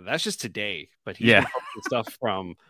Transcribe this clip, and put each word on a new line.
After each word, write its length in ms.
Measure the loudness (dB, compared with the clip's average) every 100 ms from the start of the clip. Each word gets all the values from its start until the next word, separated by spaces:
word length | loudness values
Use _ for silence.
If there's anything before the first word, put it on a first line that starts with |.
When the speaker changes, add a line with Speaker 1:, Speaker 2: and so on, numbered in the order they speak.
| -4
Speaker 1:
that's 180 | -2
just 180 | -2 -4
today, 480 | -6 -6 -6 -6 -10 _ -12
but 120 | 0
he's 100 | 6
Speaker 2:
Yeah. 140 | 6
Speaker 1:
been 60 | 6
posting 280 | 0 -8 -10
stuff 340 | -4 -4 -4 -6
from, 360 | -4 -4 -6 -12 _